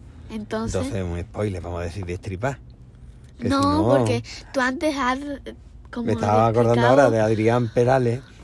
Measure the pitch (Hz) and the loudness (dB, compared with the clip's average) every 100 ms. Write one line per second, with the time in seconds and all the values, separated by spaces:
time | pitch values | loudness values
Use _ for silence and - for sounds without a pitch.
0 | - - - 220 208 220 226 92 - 98 | -18 -20 -14 -12 -8 -6 -4 -4 -4 -6
1 | 90 85 85 - 92 90 85 87 85 98 | -6 -6 -8 -6 -4 -4 -8 -8 -8 -8
2 | 87 87 104 92 131 127 - - - - | -8 -8 -8 -6 -6 -6 -14 -20 -20 -20
3 | - - - - 240 277 285 302 - 277 | -20 -20 -20 -6 -2 0 2 2 4 4
4 | 233 - - - - 269 247 262 311 277 | 2 0 -4 -16 -8 -2 -2 0 -2 -2
5 | 247 262 285 262 - - - - - 247 | -2 -2 -6 -12 -14 -18 -20 -20 -14 -6
6 | 233 104 104 107 113 113 117 117 120 139 | -2 0 2 4 4 4 4 4 4 6
7 | 127 113 107 107 110 123 117 127 120 131 | 6 4 2 2 2 2 0 0 2 2
8 | 120 117 - - | 2 -2 -8 -18